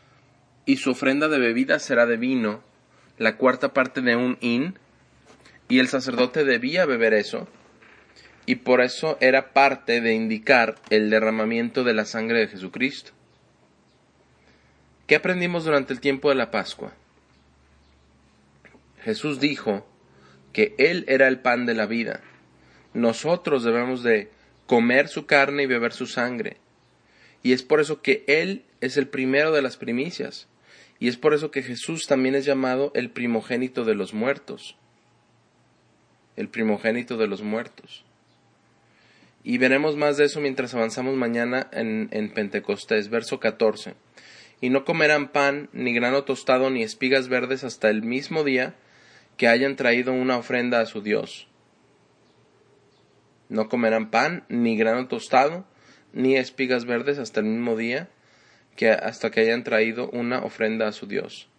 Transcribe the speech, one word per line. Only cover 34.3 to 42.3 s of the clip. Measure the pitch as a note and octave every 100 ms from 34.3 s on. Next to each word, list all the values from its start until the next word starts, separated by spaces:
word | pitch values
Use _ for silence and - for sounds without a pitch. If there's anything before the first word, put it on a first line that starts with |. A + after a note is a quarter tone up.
| - - - - - _ _ _ _ _ _ _ _ _ _ _ _ _ _ _
El | - G#2
primogénito | A2+ A2 G2+ A2+ A#2 A#2+ A#2
de | G#2+
los | G2
muertos. | G#2+ A2 A#2+ - - - _ _ _ _ _ _ _ _ _ _ _ _ _ _
Y | - B2
veremos | B2+ C3+ D#3 D3
más | D3 C#3+
de |
eso | D3 D3+
mientras | C#3+ C3 B2
avanzamos | B2 A2+ A#2 B2+
mañana | C3+ A#2+ A#2 A#2 B2+ C3+
en, | - A2+ G#2+ G#2+
en | G#2+ G#2+